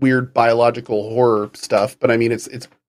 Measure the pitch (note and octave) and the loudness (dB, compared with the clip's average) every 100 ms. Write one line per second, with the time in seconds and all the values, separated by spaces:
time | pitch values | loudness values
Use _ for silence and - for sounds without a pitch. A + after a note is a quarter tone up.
0 | C3+ B2+ B2+ B2 A#2 A#2 A#2+ A#2 A#2+ A2 | 0 0 0 0 2 4 2 0 -4 -6
1 | G#2 A2+ B2 G#2+ G#2 - - G#2 G#2+ - | -4 0 2 2 -2 -10 -2 -2 -2 -2
2 | B2 A#2 A#2 A#2 - B2 - _ | 0 2 0 -2 -8 -16 -18 _